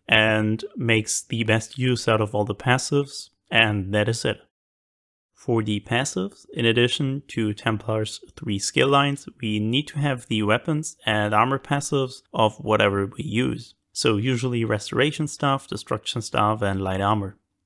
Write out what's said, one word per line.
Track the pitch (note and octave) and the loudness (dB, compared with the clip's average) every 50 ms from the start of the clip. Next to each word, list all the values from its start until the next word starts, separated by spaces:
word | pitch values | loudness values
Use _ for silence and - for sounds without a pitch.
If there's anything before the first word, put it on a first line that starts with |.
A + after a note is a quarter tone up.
| _ | _
and | - - A2 A2 A2 G#2+ G#2+ G#2+ G#2+ A2 A2 - - - | 0 2 4 4 4 2 2 2 0 -2 -2 -4 -8 -8
makes | A#3+ C3+ A2+ A2+ A2 G#2+ - - - | -4 0 2 2 2 2 0 -4 -6
the | - - - A2+ A2+ | -6 -6 -4 -2 0
best | G#2+ A2 A2+ - - - C3 | 2 2 0 0 -4 -6 -2
use | B2+ B2+ B2 A#2 - | 0 0 0 0 2
out | - A2+ G#2+ | 2 2 2
of | G#2+ G#2 G#2+ | 2 0 0
all | G#2 G#2 | -2 -2
the | G2 G2+ | -2 -4
passives, | - - B2 B2 C3 - - D3 C#3+ C#3+ C#3 - - - - _ _ _ - | -4 0 0 2 2 0 0 0 0 0 -2 -8 -16 -16 -18 _ _ _ 0
and | - A2+ A2+ G#2+ G#2 G2+ F#2+ G2 G2+ | 2 4 4 4 2 0 -2 0 2
that | G#2 G#2 A2+ | 2 2 2
is | A2+ A2+ - | 0 -2 -2
it. | A#2+ G#2+ - _ _ _ _ _ _ _ _ _ _ _ _ _ _ _ _ _ _ _ | -4 -4 -4 _ _ _ _ _ _ _ _ _ _ _ _ _ _ _ _ _ _ _
For | _ - - A#2+ A2+ | _ -4 0 0 0
the | G#2+ A2 G#2+ G2+ | 0 0 -4 -4
passives, | - - A#2+ A#2+ C3+ - - F#2 F#2 - - - - - | -4 -2 -2 -2 -2 -2 -4 -4 -6 -6 -8 -14 -20 -12
in | - - A#2 | -4 0 2
addition | A#2 A2+ A#2+ A#2+ A#2+ - - D3 C3+ C3+ C#3+ - - | 4 4 4 4 2 2 0 -2 -2 -4 -6 -8 -8
to | - A#2 A2 G#2 G#2 | -4 -4 -2 -2 -2
Templar's | - - A#2 A2 G2+ - - A2 A2 G#2+ G#2 - - - - - | -2 -2 -2 -2 -2 -4 -4 -4 -2 -4 -4 -8 -12 -16 -18 -16
three | - - - G#2 G2+ | -10 -6 -4 -4 -2
skill | - - - - B2+ C#3 | -2 0 4 4 4 6
lines, | C#3 C#3 C#3+ C#3+ C#3 C#3 - - - - | 6 4 4 2 0 -4 -8 -16 -14 -8
we | - G#2+ G#2 G#2 | -4 -2 -2 0
need | G#2+ A2 A#2+ C3+ D3+ - | 0 0 0 -2 -2 -4
to | - D3 | -4 -2
have | D3 D3 C3+ B2 - | -2 -2 -2 -4 -4
the | - A#2 G#2+ | -2 0 0
weapons | G#2+ G2+ G#2+ B2 - - D#3 D3+ D#3 - - _ - | 2 2 2 0 0 -2 -2 -2 -4 -6 -10 _ -2
and | A2+ G#2+ G#2+ G#2 G#2 | 0 0 2 2 2
armor | G#2+ G#2+ A#2 B2+ C#3 C3 | 4 4 4 2 0 -2
passives | - - D3 C#3+ C#3+ - D3 C#3 C3+ B2+ B2+ - _ _ - | -2 -2 -2 -2 -2 0 0 0 0 -2 -6 -14 _ _ 0
of | - A2 G#2+ A2 | 2 2 2 0
whatever | - - G#2+ G#2+ G#2+ G#2+ G2+ G2 G2+ G2 | -2 -2 0 2 4 4 4 2 2 -2
we | G2 - - - | -4 -6 -8 -6
use. | D#3 G#2+ A2+ B2+ C3 A#2 A#2 A#2 - _ _ _ _ | -2 0 0 0 0 -2 -6 -10 -16 _ _ _ _
So | - - - B2 G#2+ G2+ | -6 0 2 2 2 2
usually | A2 C3 C3 A#2 B2 B2+ B2 A#2 A2+ | 2 0 0 0 0 -2 -2 0 0
Restoration | A2 A2 G2+ - - - A#2 C3 D3+ D3 - D#3 | 0 -2 -2 -4 -2 0 0 0 0 0 -2 -6
Staff, | D3 - - - C#3+ C3+ C3+ - | -6 -4 -2 0 0 0 -2 -4
Destruction | - - - - - - G#2+ - - - A#2+ | -8 -10 -10 -6 -6 -6 -6 -6 -6 -6 -6
Staff, | G#2+ - - A#2+ G#2+ G#2 A2 A2 | -6 -4 -2 0 2 2 0 0
and | G#2 G2 G2 F#2+ | 0 -2 -2 -2
Light | F#2+ F#2+ F#2+ F#2+ | -2 -2 -2 0
Armor. | G2 G2+ A2 G#2+ G2 F#2+ F#2+ _ _ _ _ _ _ | 0 0 0 0 -2 -6 -10 _ _ _ _ _ _